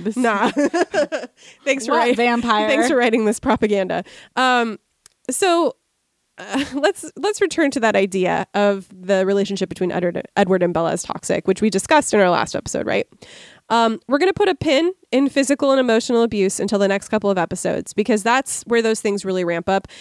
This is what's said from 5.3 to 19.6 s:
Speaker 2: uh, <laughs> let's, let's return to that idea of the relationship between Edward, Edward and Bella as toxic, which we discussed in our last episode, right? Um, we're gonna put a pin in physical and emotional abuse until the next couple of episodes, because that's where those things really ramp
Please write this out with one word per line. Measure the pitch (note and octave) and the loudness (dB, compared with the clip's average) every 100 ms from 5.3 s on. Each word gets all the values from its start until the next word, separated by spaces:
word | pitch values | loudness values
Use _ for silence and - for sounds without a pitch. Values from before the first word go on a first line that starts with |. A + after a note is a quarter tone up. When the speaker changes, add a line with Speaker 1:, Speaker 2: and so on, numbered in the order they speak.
| B3+ F#4+ E4+ D#4 - _ _ _ _ _ - | -2 2 2 2 -4 _ _ _ _ _ -20
Speaker 2:
uh, | G3 A3+ C#4+ | -8 -6 -4
<laughs> | |
let's, | C4+ D4+ - D#4 - | -2 0 -2 -8 -6
let's | F#4 G#4 | -4 -2
return | F4+ - C#4+ | -2 0 0
to | B3+ | 0
that | A3 G3+ | 0 2
idea | G3 F#3+ F3+ E3 F#3+ | 0 0 0 -2 -2
of | G3+ G3+ G3 F#3 | 0 0 0 -6
the | F#3 F3+ F#3+ F#3+ | -12 -2 0 2
relationship | G3+ G3 G3 F#3 | 0 0 -4 -6
between | F#3 F3+ | -4 -4
Edward, | F3 F3 F3 - - | -2 -2 -4 -4 0
Edward | F#3+ F#3 | 2 2
and | F3 | 2
Bella | E3+ E3 | 0 -2
as | F3 | -4
toxic, | - - - F3+ - | -6 -8 -4 -2 -2
which | F#3+ | 0
we | A3 | 0
discussed | F#3 - D4+ - | -2 2 2 4
in | G#3 | 2
our | F#3 | 2
last | E3 - - | 2 -2 -6
episode, | - - - | -6 -6 -2
right? | - - _ - - - - - | -4 -4 _ -20 -20 -20 -20 -2
Um, | A#3 A3+ A3 - | 0 2 -2 -2
we're | C#4 | 0
gonna | F#4 | 2
put | G4 G4 | 2 0
a | D#4+ | 0
pin | D4+ C#4 E4+ F#4+ _ | 0 2 0 -2 _
in | B3 C#4 | 0 2
physical | C#4 C4+ C#4 C#4 | 2 0 2 2
and | C4+ | 2
emotional | B3+ A3+ - A#3 | 2 2 2 2
abuse | A#3 G#3 G3 - | 2 2 0 0
until | G3 G3+ | -2 0
the | G3 | 2
next | G3 - | 0 -2
couple | G#3+ G3+ | -2 0
of | F#3+ | 0
episodes, | D#3+ - F3+ - - | -2 -4 -4 -4 -4
because | - G#3+ G#3+ | -2 0 0
that's | A3 B3+ - - | 2 0 0 -8
where | - A#3 | -2 0
those | A3+ A3 | 2 0
things | G#3+ G3+ | -2 -2
really | F#3+ F#3 E3+ | -2 -2 -2
ramp | E3+ | -2